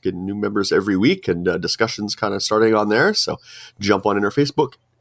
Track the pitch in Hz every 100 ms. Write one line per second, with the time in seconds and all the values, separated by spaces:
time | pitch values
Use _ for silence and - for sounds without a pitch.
0 | 95 90 95 101 104 101 95 104 98 95
1 | 113 - - 87 90 82 85 - 113 -
2 | 104 - 104 101 - 107 113 110 107 110
3 | 180 208 - - - - - - 101 101
4 | 104 101 101 139 143 - 139 - _ _